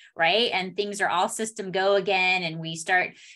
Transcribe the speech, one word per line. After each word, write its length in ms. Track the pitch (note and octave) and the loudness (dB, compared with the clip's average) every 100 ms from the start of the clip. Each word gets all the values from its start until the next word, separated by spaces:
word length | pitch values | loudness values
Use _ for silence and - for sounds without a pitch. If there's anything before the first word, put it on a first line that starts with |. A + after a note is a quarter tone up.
| - | -12
right? 360 | - E3 G#3 A#3+ | 0 2 4 2
And 240 | F#3 F#3 F3+ | -2 -4 -6
things 240 | G#3 G3 | -6 -2
are 80 | E3+ | 0
all 220 | E3+ A3 | 2 0
system 400 | - A3 - F#3+ | -2 -6 -8 -4
go 240 | F#3 G3 | 0 2
again, 480 | G3+ F#3 F#3+ F#3 F#3 | 2 2 2 2 0
and 180 | E3+ E3 | -2 -6
we 160 | E3 E3 | -8 -8
start 360 | - F#3 - - - | 0 0 0 -6 -20